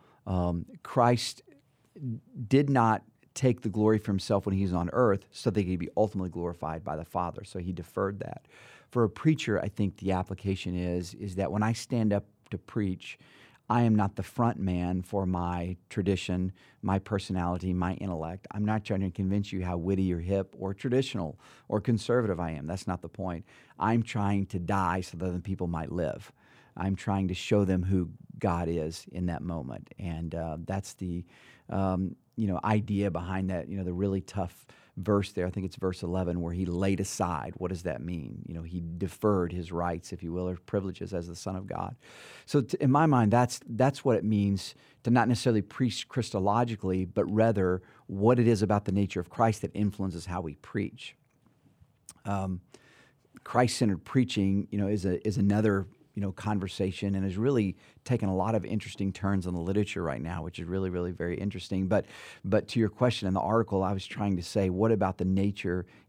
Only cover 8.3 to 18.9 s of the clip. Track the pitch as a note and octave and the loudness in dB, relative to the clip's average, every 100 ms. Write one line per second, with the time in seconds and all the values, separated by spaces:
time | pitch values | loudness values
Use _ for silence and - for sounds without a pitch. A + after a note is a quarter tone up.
8.3 | - _ - - - _ B2 A2+ - D#3+ | -12 _ -20 -20 -20 _ 2 2 2 0
9.3 | D#3 - G#2 G#2 - G2+ - F#2 F#2 F#2 | 2 2 0 -2 -2 -2 -2 -2 0 -2
10.3 | F2+ G2+ F#2+ F#2 F2+ F2 F2+ F2 - G2+ | -4 -2 -2 -2 -2 0 -2 -4 -8 -6
11.3 | F2+ F2 G2+ G#2+ A2+ - B2 A2 G2+ - | -2 0 2 0 0 -2 0 2 2 -2
12.3 | _ - G2 - - G2+ F#2 - - - | _ -12 -12 -6 -2 -2 -2 -8 -18 -20
13.3 | - - _ - A#2 A#2 G#2+ G2+ - F#2 | -20 -20 _ 0 2 4 4 2 -2 -6
14.3 | - A#2+ A2 F#2+ F2+ F2+ F#2 F2+ G2+ F#2 | 0 0 2 0 0 0 -2 -2 -2 0
15.3 | F2+ F2 F2 F2 F#2 - - F#2+ F#2 - | 0 -2 -2 -4 -6 -8 -2 0 0 0
16.3 | F2+ F#2 - - _ - F#2+ - G2+ - | -2 -2 -4 -16 _ -2 -2 0 -4 -2
17.3 | F#2 F2 F2+ F#2 F2+ F2 F#2 G2 E2 D#2+ | -2 -2 -2 -2 0 0 -2 -6 -6 -6
18.3 | F#2+ - G#2 G#2 G#2+ - | -10 -10 -4 0 0 -2